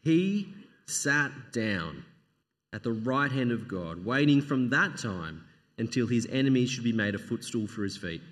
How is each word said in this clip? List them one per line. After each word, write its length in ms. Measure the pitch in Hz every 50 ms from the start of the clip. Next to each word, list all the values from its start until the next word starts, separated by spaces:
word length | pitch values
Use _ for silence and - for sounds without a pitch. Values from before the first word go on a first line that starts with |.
he 460 | _ 156 160 170 185 190 202 208 196 - - - - - - _ _
sat 460 | - - - - 147 139 147 143 135 139 131 - -
down 520 | - 117 110 110 101 90 82 80 71 69 - - _ _ _ _ _ _ _ _ _ _ _ _
at 100 | - 107
the 100 | - 120
right 380 | 117 110 110 127 127 139 143 139
hand 180 | 127 135 127 120
of 160 | 117 110 104
God, 380 | - 98 92 87 82 82 87 90
waiting 360 | 107 123 139 143 147 143 143
from 300 | 143 143 139 131 127 117
that 260 | 131 151 190 190 143
time 480 | - - 117 95 90 82 80 80 80 - - - _ _ _ _ -
until 280 | 113 113 - 131 120
his 200 | 113 123 117 117 -
enemies 400 | - 135 135 139 131 127 123 123
should 140 | - - 117
be 80 | 120
made 220 | 110 110 104 104 101
a 40 | 98
footstool 480 | - - 117 113 - - - 117 107
for 160 | 104 - 107
his 160 | 104 98 95 -
feet. 240 | - 87 82 80 - -